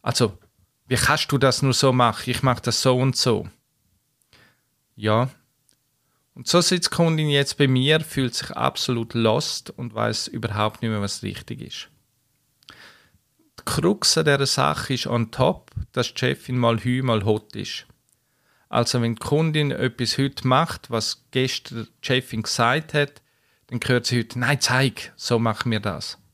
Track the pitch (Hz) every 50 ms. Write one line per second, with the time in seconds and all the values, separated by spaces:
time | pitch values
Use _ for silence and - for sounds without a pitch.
0 | - - 123 - 123 107 95 - _ _ _ _ _ _ _ _ _ - 127 117
1 | - - 147 151 - - 143 131 135 131 123 - - 135 123 - - 135 127 127
2 | 120 117 107 - - 127 123 - - 131 120 - - 123 113 - - 131 127 123
3 | 131 135 120 - - 127 113 98 85 92 - _ _ _ _ _ _ _ _ _
4 | _ _ _ _ _ _ _ _ _ _ _ _ _ _ _ _ _ _ _ -
5 | 107 107 107 113 127 131 - _ _ _ _ _ _ _ _ _ _ _ _ _
6 | _ _ _ _ _ _ _ 135 123 - - 175 170 - 185 175 170 - - -
7 | 170 165 160 156 156 151 143 139 139 - - - 147 135 131 127 131 143 156 156
8 | 156 - - 143 131 120 - - - - - - 120 135 - - - - 123 117
9 | 113 - - 117 113 107 110 139 - - - - - - - - 127 113 104 110
10 | 110 113 110 - - - - - 110 107 101 104 107 107 - - - 113 110 104
11 | 101 98 - - - 98 101 - - - - - - - - - - _ _ _
12 | _ _ _ _ _ _ _ _ _ _ _ _ _ - - - - - - _
13 | _ _ _ _ _ _ _ _ _ _ _ - - - - - - 175 208 202
14 | - - - 160 160 151 143 139 139 131 - - 143 147 151 - - - 131 120
15 | - - 120 120 113 113 - - 131 - - - _ - _ - - _ _ 127
16 | 120 - - - 131 127 139 - - - 123 127 120 117 113 110 107 123 123 127
17 | 131 131 113 107 98 110 107 107 - _ - - 101 - - - - _ - _
18 | _ _ _ _ _ _ _ _ _ _ _ _ _ _ - 117 120 - - 123
19 | 117 117 113 - - - 143 151 160 160 151 156 147 143 - - 117 127 - -
20 | 123 113 - - 135 135 - - - 127 131 139 165 - - - - - 117 113
21 | 107 - - _ _ _ - 131 131 127 - - _ - - 117 110 - _ _
22 | - - 135 131 127 - - 110 104 - - - 120 117 131 160 156 156 - 147
23 | 143 - _ - _ _ _ _ _ _ _ _ _ _ 131 120 - - 127 123
24 | 117 - 123 123 113 - - 123 123 123 147 139 - - 127 127 135 131 - -
25 | - - - - - - 120 113 117 113 107 - - 123 113 107 101 107 85 71
26 | - - - _ _ _